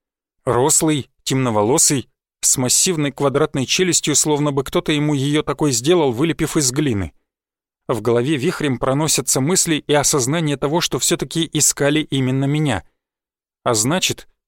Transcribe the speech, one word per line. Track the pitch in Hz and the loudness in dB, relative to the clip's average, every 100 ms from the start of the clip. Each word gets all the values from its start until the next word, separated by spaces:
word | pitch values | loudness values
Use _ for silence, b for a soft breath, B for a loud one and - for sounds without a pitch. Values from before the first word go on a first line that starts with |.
| _ _ _ _ | _ _ _ _
Рослый, | - 117 143 156 160 151 - _ | -2 0 2 2 0 0 -4 _
темноволосый, | - 131 127 107 104 151 - 143 - _ _ _ | -4 -2 0 2 2 2 2 0 -4 _ _ _
с | - - | -2 0
массивной | 127 - 185 165 143 | 0 2 0 0 -2
квадратной | 135 143 135 151 139 127 | 0 0 2 0 -2 -2
челюстью, | - 180 160 - 143 | 0 0 0 0 0
словно | 156 147 147 | 2 0 0
бы | 139 | -2
кто-то | 135 180 - | -2 -2 0
ему | 151 151 | 0 0
её | 143 139 147 | 0 0 0
такой | 147 139 151 | -2 0 0
сделал, | 127 127 180 143 | 0 2 4 2
вылепив | 113 165 151 156 165 | 2 -2 -2 -2 0
из | 135 | 0
глины. | 131 151 104 82 - _ _ _ _ _ _ - | 0 0 -2 -4 -10 _ _ _ _ _ _ -6
В | 117 | -2
голове | 110 117 123 156 | 2 2 2 0
вихрем | 147 - 151 120 | -2 -2 -2 -2
проносятся | 131 135 156 - 139 143 | 0 0 0 0 0 0
мысли | 135 185 - 151 - | 0 0 0 -2 0
и | |
осознание | 147 135 147 123 160 156 143 | 0 2 0 0 0 -2 -2
того, | 147 165 | -2 -2
что | - 151 | -2 -2
всё-таки | - 170 147 160 165 | -2 -2 -2 -4 -2
искали | 151 - - 143 147 | 0 0 2 0 0
именно | 151 135 127 131 139 | -2 -2 0 0 0
меня. | 151 151 101 - _ _ _ _ _ _ _ | 0 0 -2 -6 _ _ _ _ _ _ _
А | - | -2
значит, | 113 113 180 - - - _ | 0 0 0 -2 -4 -10 _